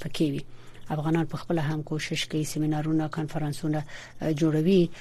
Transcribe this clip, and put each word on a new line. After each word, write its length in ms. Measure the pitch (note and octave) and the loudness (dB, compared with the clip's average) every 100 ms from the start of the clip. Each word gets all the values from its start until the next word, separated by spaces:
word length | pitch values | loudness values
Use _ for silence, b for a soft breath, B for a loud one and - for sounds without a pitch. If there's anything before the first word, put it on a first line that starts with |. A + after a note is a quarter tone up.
پکې 200 | - - | -4 0
وي. 220 | D3+ C#3+ B B B B - | 0 0 B B B B -4
افغانان 340 | D#3 D#3 E3 | -2 2 2
په 120 | D#3 D3 | 0 -4
خپله 260 | - E3+ | -2 0
هم 200 | D3 D#3 | 0 -2
کوشش 440 | D3+ D3+ - D#3+ - | -4 -4 -2 -4 -2
کوي، 180 | D#3+ | -2
سیمینارونه، 640 | D3+ D3+ D#3 D3+ D#3 D#3+ D#3 | -2 0 0 0 2 0 0
کنفرانسونه، 680 | D#3+ D3+ D#3 D3+ D3 D#3 D3+ | -2 -4 -2 -2 -2 0 -2
اه، 540 | D3 - - - D#3 | -2 -10 -14 -4 -2
جوړوي 560 | D3+ D#3+ D#3 E3 G3 E3+ B | 4 4 4 6 6 6 B